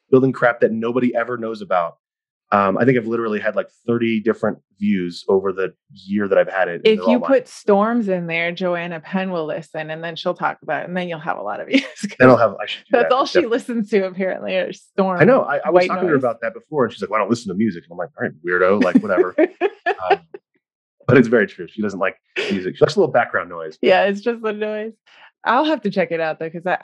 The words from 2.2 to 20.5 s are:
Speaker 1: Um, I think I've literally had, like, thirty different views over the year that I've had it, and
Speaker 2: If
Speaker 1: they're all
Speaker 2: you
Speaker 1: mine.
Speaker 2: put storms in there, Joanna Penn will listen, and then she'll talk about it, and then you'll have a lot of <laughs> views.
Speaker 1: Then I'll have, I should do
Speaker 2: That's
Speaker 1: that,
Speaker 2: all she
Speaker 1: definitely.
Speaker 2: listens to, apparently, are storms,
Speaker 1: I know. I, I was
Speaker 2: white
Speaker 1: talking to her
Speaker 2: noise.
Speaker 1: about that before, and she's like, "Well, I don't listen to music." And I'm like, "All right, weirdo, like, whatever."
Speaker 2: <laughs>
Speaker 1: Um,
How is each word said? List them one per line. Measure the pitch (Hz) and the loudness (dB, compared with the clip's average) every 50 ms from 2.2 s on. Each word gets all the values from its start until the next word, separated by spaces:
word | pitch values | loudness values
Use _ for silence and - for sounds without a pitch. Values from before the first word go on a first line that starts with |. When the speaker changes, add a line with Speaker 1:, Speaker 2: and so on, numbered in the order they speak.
| _ _ _ _ _ - | _ _ _ _ _ -2
Speaker 1:
Um, | 104 101 101 98 98 101 | 0 2 2 2 2 2
I | 120 | 2
think | 131 131 | 4 2
I've | 123 107 | 2 0
literally | 113 117 113 117 110 104 101 | -2 -4 -2 -2 -2 -2 -2
had, | 98 107 101 | -2 -2 -2
like, | 98 95 - _ _ - | -4 -6 -6 _ _ -4
thirty | 117 117 117 117 113 113 110 | -2 -2 0 0 0 0 0
different | 104 110 104 - - 107 - - _ _ _ 95 | 0 -2 -2 0 -2 -4 -4 -4 _ _ _ -4
views | 101 104 104 95 90 87 85 - - - | -2 0 0 0 -2 -4 -8 -8 -2 0
over | 98 95 92 98 | 0 2 2 0
the | 92 95 95 87 - _ _ _ | -4 -4 -6 -6 -6 _ _ _
year | - 98 92 95 101 104 101 98 | -20 -18 -10 -6 -4 -2 0 2
that | 95 90 | 2 2
I've | 90 90 | 2 2
had | - 95 90 87 | 0 -2 -2 -2
it, | 85 | -2
and | 85 - | 0 2
Speaker 2:
If | 220 220 | 2 2
Speaker 1:
they're | 208 - | 2 2
all | 233 | 0
Speaker 2:
you | 240 240 | 0 0
Speaker 1:
mine. | - - | 0 0
Speaker 2:
put | 277 247 247 - | 0 0 0 -4
storms | - - - - 202 196 208 226 233 240 220 196 | -18 -8 0 2 2 2 2 0 0 -2 -2 -2
in | 185 180 175 | -2 -4 -4
there, | 165 165 165 170 175 | -4 -4 -2 -2 -4
Joanna | 175 170 190 180 175 170 170 175 175 156 | -4 -2 -2 -2 -2 -2 -4 -8 -10 -12
Penn | 151 - 185 190 190 190 | -10 -6 -6 -4 -4 -4
will | 180 170 156 | -4 -4 -4
listen, | 151 - - 160 - - 156 156 156 | -6 -6 -8 -10 -10 -10 -10 -8 -8
and | 156 165 | -10 -10
then | 165 170 165 | -10 -10 -10
she'll | 156 - 180 175 | -6 -6 -6 -4
talk | - 165 160 156 - | -2 -4 -4 -4 -6
about | - - 151 135 | -6 -6 -6 -4
it, | - 170 | -4 -6
and | 180 | -6
then | 185 180 175 | -6 -6 -6
you'll | 165 160 | -8 -8
have | 160 160 92 | -6 -6 -6
a | - | -6
lot | - - 104 - | -6 -8 -8 -8
of | - | -6
<laughs> | - | 0
views. | - 277 - - - - - 202 - - | 0 0 0 -2 -14 -10 -10 -6 2 6
Speaker 1:
Then | 127 127 | 8 8
I'll | 123 110 | 8 8
have, | 113 107 98 - | 6 2 0 -2
I | 107 | -10
should | - - - - | -10 -10 -12 -6
do | - | 0
Speaker 2:
That's | - 240 233 - | 2 2 4 4
Speaker 1:
that, | 247 | 2
Speaker 2:
all | 262 285 | 2 2
she | - - 370 | 2 2 0
Speaker 1:
definitely. | 320 226 233 247 | 2 2 0 -2
Speaker 2:
listens | 202 - 240 233 208 - | -2 -4 -4 -4 -2 0
to, | 226 196 190 | 0 0 0
apparently, | 190 180 180 190 185 - - - 202 185 | 0 -4 -4 -4 -4 -4 -4 -6 -4 -4
are | 185 180 - | -2 -4 -4
storms, | 190 - _ _ - - 190 190 185 175 | -8 -12 _ _ -2 -2 0 0 4 4
Speaker 1:
I | 156 | 6
know. | 208 269 247 | 6 6 4
I, | - - 147 139 | 2 0 -2 -4
I | - 151 | -2 2
was | 170 180 | 4 4
Speaker 2:
white | 180 - | 4 2
Speaker 1:
talking | 175 185 185 | 0 -2 0
to | 175 | 2
her | 151 | 2
Speaker 2:
noise. | 135 | 2
Speaker 1:
about | 127 120 113 - | 2 0 -4 -4
that | 117 113 110 | -8 -8 -8
before, | 113 _ - 151 147 123 | -10 _ -6 -2 -2 -2
and | 107 | -2
she's | - - | -2 -6
like, | 98 92 | -8 -4
"Well, | 101 110 | -2 -2
I | 101 | 0
don't | 95 | 0
listen | 117 113 - 98 | -2 -2 -4 -6
to | 87 | -2
music." | 95 113 110 87 85 - | 0 0 0 -2 -4 -12
And | - | -16
I'm | 85 90 | -10 -10
like, | 87 80 _ - | -10 -10 _ -8
"All | |
right, | 123 90 73 76 78 | -8 -8 -8 -8 -4
weirdo, | 87 90 90 90 92 101 107 | -2 2 2 4 4 4 4
like, | 127 - - 254 | 4 4 4 2
whatever." | 208 - - - - - - - | 2 2 2 2 2 0 2 0
Speaker 2:
<laughs> | 330 359 - - 349 415 - - - 359 415 392 370 370 | 0 0 0 -4 -4 -4 -4 -4 -4 -4 -4 -4 -6 -10
Speaker 1:
Um, | 381 - _ _ - - _ _ | -10 -10 _ _ -20 -20 _ _